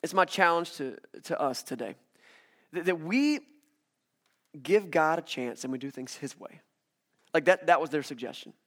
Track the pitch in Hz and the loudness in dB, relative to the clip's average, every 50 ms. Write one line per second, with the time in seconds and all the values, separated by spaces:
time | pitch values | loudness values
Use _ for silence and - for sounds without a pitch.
0 | - 165 170 190 180 180 - 196 185 170 170 170 170 - - - 139 131 - - | -6 0 4 4 4 4 4 4 4 6 6 2 0 -4 -6 -8 -8 -8 -8 -12
1 | - _ - - - - - - 143 135 127 - - - 135 117 123 98 98 _ | -20 _ -20 -18 -6 -6 -2 0 0 -2 -2 -4 -8 -10 -8 -8 -8 -10 -10 _
2 | _ _ _ _ _ _ - _ _ _ _ _ _ _ - 170 170 185 180 165 | _ _ _ _ _ _ -20 _ _ _ _ _ _ _ -8 -2 0 0 0 0
3 | 156 170 208 262 285 302 302 277 - _ _ _ _ _ _ _ _ _ _ _ | -2 0 0 2 2 2 0 -2 -6 _ _ _ _ _ _ _ _ _ _ _
4 | _ _ _ _ _ _ _ _ _ _ - 147 127 160 190 214 202 175 - 170 | _ _ _ _ _ _ _ _ _ _ -20 -12 0 2 2 2 2 2 2 2
5 | 156 156 160 165 160 - - 135 127 120 - - - 131 131 127 135 139 - 131 | 4 4 2 0 -2 -6 -8 -6 -6 -6 -6 -8 -8 -6 -6 -6 -8 -10 -10 -12
6 | 131 123 - - 143 135 - _ 101 - - - _ _ _ _ _ _ _ _ | -12 -12 -12 -12 -12 -12 -12 _ -18 -18 -18 -20 _ _ _ _ _ _ _ _
7 | _ _ _ _ _ _ - 165 143 180 185 180 - 165 175 139 160 147 143 151 | _ _ _ _ _ _ 0 4 6 6 4 4 6 4 4 4 4 -2 -2 -4
8 | 135 - 147 117 123 - - - - - - _ _ | -4 -4 -10 -10 -10 -12 -12 -14 -18 -20 -20 _ _